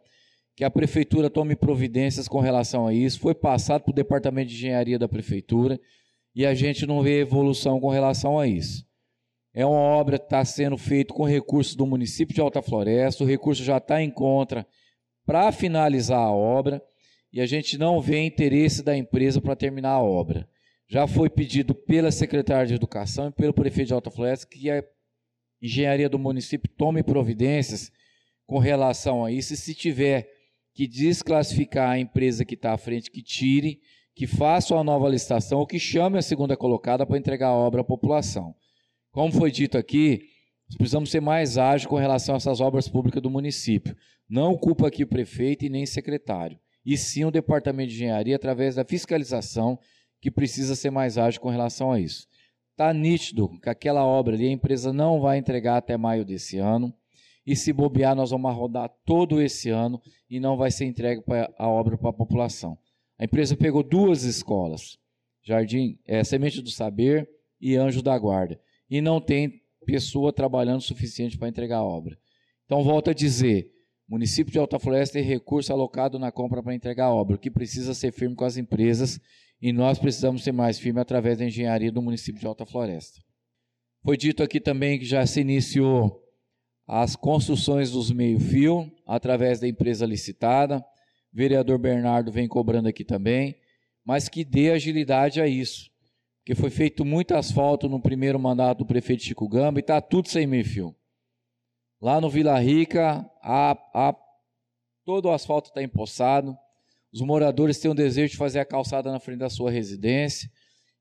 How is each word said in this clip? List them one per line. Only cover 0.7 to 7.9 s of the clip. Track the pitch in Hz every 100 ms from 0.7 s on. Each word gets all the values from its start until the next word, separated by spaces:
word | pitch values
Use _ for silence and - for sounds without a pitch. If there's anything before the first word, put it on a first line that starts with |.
| - 151 156 143 156 147
tome | 156 151 139
providências | 139 135 127 120 135 135 131
com | 139
relação | 131 131 120 123 113
a |
isso. | 113 131 131
Foi | 165
passado | 160 147 123 - -
pro | -
departamento | 135 139 139 139 131 127
de | 117
engenharia | 127 123 120 120
da | 117
prefeitura | 107 - 101 - 117 127 131 - _ _ _ _ 120
e | 139
a |
gente | 127 143 143 147
não | 147
vê | 139 143
evolução | 143 139 139 135 143 131
com |
relação | 135